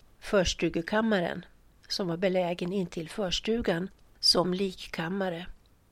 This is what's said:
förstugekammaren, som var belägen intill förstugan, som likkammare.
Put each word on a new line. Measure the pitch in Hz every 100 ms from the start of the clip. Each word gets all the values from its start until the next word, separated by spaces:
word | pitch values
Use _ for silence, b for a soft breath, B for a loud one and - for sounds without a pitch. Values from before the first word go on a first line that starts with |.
| - -
förstugekammaren, | - 208 175 - 170 160 165 214 226 202 175 180 - - - _ -
som | - 190
var | 165
belägen | 190 185 175 175 175
intill | 196 175 - 160
förstugan, | - 190 - - 226 233 170 190 - - -
som | - - 170
likkammare. | 180 196 175 - - 165 196 190 170 180 - - - _